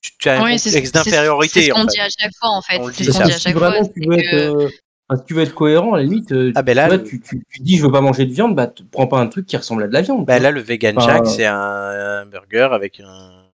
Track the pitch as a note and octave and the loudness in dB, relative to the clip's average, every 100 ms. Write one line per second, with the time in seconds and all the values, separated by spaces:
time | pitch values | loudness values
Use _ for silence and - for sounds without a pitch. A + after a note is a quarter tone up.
0 | - _ - C3 A3+ A#3+ A3 D#3+ C3 D#3+ | -18 _ 0 2 2 0 0 -2 0 0
1 | D#3+ D#3+ D3+ C#3+ D#3 - D#3 A#2 A2+ G#2 | 2 2 2 2 2 2 2 2 0 -2
2 | G2+ - G#3+ F#3 A#3 G3+ - F3+ B2 B2 | -4 -4 -8 -4 -4 -4 -4 -6 -6 -4
3 | D#3 C3+ - E3+ F3+ E3 F3 G#3+ G3+ F#3 | 0 2 2 2 -2 2 2 2 -2 -2
4 | D#3 E3+ E3 D#3+ D3+ D3 C#3+ - _ _ | 0 0 2 0 0 0 -2 -4 _ _
5 | _ C3 - D#3+ D#3 - D3+ D#3 G#3 G3 | _ -6 -4 -2 -2 0 2 4 2 0
6 | C#3 G#3+ A3+ C3 B2+ B2 C3 A#2+ D#3+ F#3 | 0 -2 -2 0 0 0 0 2 4 2
7 | G#2+ B2 - C3 - - C3 F#3 D3 C#3 | -2 -14 -10 -12 -12 -10 0 4 4 4
8 | C3+ C3 C3 B2+ A#3 F#3 A#2+ - F#2 - | 2 2 -2 0 0 0 -2 -6 -16 -4
9 | B2+ C3+ A#2 F#3+ F#3+ B2+ - A2 G#2 B2+ | 0 0 -2 -4 -8 -8 -6 -6 -2 -2
10 | F#3+ C4+ C#3 B2 C3 D3 A2 A#2 A2 G#2+ | 0 -2 2 2 2 0 -6 -2 0 2
11 | A#2+ C#3 A2+ A2 A2 G2+ G2+ G2+ G2+ G2+ | 2 2 2 0 0 0 -4 -6 -8 -8
12 | G2+ G2+ G2+ G2 G2+ G#2+ C3 A#2 G2 _ | -6 -8 -10 -20 _ 0 0 0 -4 _
13 | G2 F#2+ F#2 F#2 F#2 | -20 -20 -20 -20 _